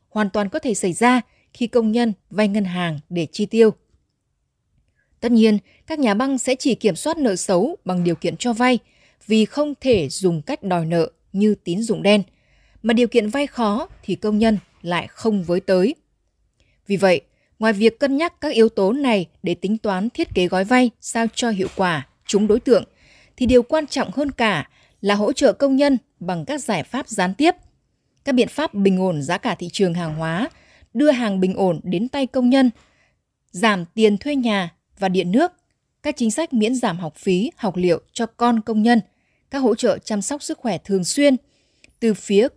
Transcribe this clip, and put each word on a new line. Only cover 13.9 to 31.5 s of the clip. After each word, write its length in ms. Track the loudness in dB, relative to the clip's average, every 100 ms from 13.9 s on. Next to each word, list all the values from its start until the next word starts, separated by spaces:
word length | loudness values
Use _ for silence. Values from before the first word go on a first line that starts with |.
| -10
thì 120 | -8 -4
công 220 | -2 0
nhân 200 | 0 -2 -6 _
lại 260 | -6 -6 -6
không 360 | -6 -4 -2
với 160 | -2 -2
tới. 360 | 0 2 0 -2 _ _ _ _ _ _ _ _ -6
Vì 100 | 0
vậy, 240 | 2 2 -4 _ _ -4
ngoài 140 | -2
việc 260 | 2 2 2
cân 180 | -2 0
nhắc 240 | -4 -6
các 120 | -2
yếu 160 | 2 2
tố 240 | 2 0
này 320 | 0 0 -2 -4 _
để 120 | -6 -4
tính 220 | -4 -4
toán 320 | -2 -4 -4
thiết 240 | -6 -4 -2
kế 120 | -2
gói 160 | 0
vay 260 | 2 2 2 -2
sao 240 | -8 -4 -4
cho 160 | -2 -2
hiệu 180 | -2 -4 -2
quả, 320 | -2 -2 -8 _ -4
trúng 220 | 0 2
đối 120 | 2
tượng, 240 | 4 2 0 _ _ _ _ -4
thì 80 | 2
điều 180 | 4
quan 240 | 4 -2 -2
trọng 240 | -6 -6
hơn 200 | -4 -6
cả 380 | -2 -2 -2 -6 _ _ _
là 140 | -2 0
hỗ 180 | 0
trợ 200 | 2 2
công 220 | 2 2 2
nhân 220 | 2 0 -4 -12
bằng 260 | -8 -6 -6
các 180 | -8
giải 200 | -6 -6
pháp 240 | -6 -10 -6
gián 260 | -4 -2
tiếp. 220 | 2 0 0 _ _ _ _ _ _ -2
Các 100 | 0
biện 120 | 0
pháp 260 | -2 -6
bình 280 | 0 2 2
ổn 200 | 0 -2
giá 160 | -4 -4
cả 180 | -4 -6
thị 140 | -6
trường 200 | -2 -2
hàng 220 | -2 -6 -6
hóa, 340 | -4 -4 -6 -8 _ _ _
đưa 180 | 0 2
hàng 280 | 2 0 0
bình 140 | 0